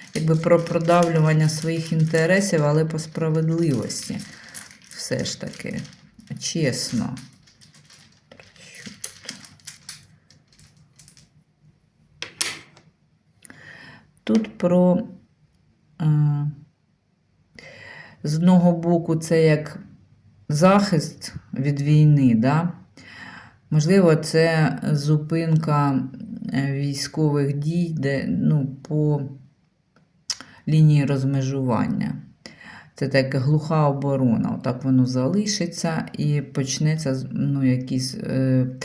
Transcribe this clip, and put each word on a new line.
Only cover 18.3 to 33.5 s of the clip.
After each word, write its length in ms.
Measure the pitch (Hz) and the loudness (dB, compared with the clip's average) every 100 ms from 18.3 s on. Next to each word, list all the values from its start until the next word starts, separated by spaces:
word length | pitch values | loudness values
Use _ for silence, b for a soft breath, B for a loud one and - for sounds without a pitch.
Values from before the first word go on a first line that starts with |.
| 156 | 0
одного 360 | 180 180 175 | 4 6 6
боку, 440 | 165 170 170 165 160 | 2 2 0 0 -2
це 280 | - 165 | 0 2
як 360 | 160 151 - - - - _ _ _ _ - | 4 2 -2 -14 -18 -20 _ _ _ _ -6
захист 840 | 147 185 202 202 156 - - - - - | 2 4 6 4 0 -2 -8 -14 -16 -12
від 280 | - 139 143 | -6 -2 -2
війни, 540 | 143 151 151 147 127 113 | 4 6 8 6 6 4
да? 380 | 127 156 175 - - - B B B B B B - | 2 2 0 -6 -18 -20 B B B B B B -2
Можливо, 460 | 156 151 196 175 156 | 0 4 6 6 4
це 640 | 156 160 165 160 156 - - | 2 2 2 2 0 0 -2
зупинка 1120 | 151 143 151 - 165 165 156 - 147 143 131 127 - - - - | -2 2 0 0 -2 0 0 2 0 2 0 -4 -10 -14 -12 -6
е, 200 | - 139 | -4 -2
військових 840 | 139 143 139 - - 156 143 139 143 | -2 -4 -6 -6 -2 0 0 -2 -2
дій, 380 | 147 170 170 156 | -2 -2 -2 -2
де, 280 | 135 139 - | -2 -2 -2
ну, 400 | - 147 151 131 131 | -2 0 0 -2 -8
по 400 | - 151 151 147 139 - - _ _ _ _ _ _ _ - - B B B | -6 -2 0 0 -4 -12 -20 _ _ _ _ _ _ _ -14 -14 B B B
лінії 380 | 156 151 147 139 | 4 6 6 2
розмежування. 1120 | 139 135 135 131 135 131 110 - - - - - _ - B B B B - | 0 0 -2 -2 -2 -2 0 0 -2 -4 -6 -14 _ -20 B B B B -6
Це 120 | 135 | 0
така 320 | 135 131 135 | 0 0 0
глуха 500 | 131 | 0